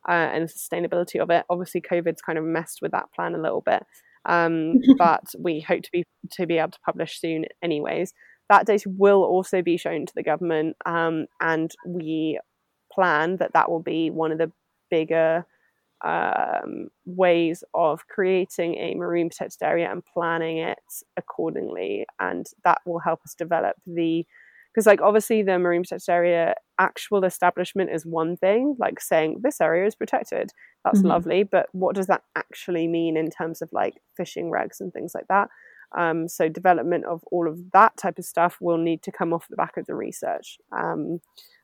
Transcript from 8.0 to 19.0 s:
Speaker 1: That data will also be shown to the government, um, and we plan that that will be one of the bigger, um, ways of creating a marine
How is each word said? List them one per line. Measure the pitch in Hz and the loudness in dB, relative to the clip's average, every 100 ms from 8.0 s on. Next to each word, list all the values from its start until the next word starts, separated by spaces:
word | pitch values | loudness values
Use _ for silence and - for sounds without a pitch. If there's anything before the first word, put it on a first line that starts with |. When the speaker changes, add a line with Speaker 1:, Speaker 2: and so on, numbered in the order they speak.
| 190 - - _ - | -6 -10 -20 _ 4
Speaker 1:
That | 202 220 | 6 6
data | 208 202 | 2 0
will | 190 202 196 | 4 6 6
also | 180 180 185 185 | 6 2 0 -2
be | 175 170 | 0 -2
shown | 160 165 160 | -2 -6 -6
to | - | -6
the | |
government, | - 151 175 160 160 - - | -2 -2 0 -2 -2 -4 -4
um, | 170 165 160 - - | -2 0 -2 -6 -4
and | 165 160 160 - 180 | -2 0 -2 -6 -10
we | 175 156 160 156 139 - _ _ _ _ | -8 -4 -4 -2 -4 -10 _ _ _ _
plan | - 180 151 165 185 | 0 2 4 2 0
that | - | 2
that | 165 - | 4 4
will | 170 | 0
be | 165 165 160 | -4 -4 -2
one | 165 160 | -2 -2
of | 160 | -2
the | 165 - _ _ _ | -4 -6 _ _ _
bigger, | 165 160 165 160 160 170 _ _ _ _ _ 80 | -2 0 2 2 0 -4 _ _ _ _ _ -4
um, | 85 - - - - - - - - 185 | 0 0 0 0 -2 -6 -10 -12 -14 -8
ways | 180 180 170 165 175 - | 2 4 4 2 -2 -4
of | - 165 156 - | 0 0 0 -6
creating | - 185 185 185 - 170 - | -2 2 2 0 -2 -4 -4
a | 170 | -4
marine | - | -4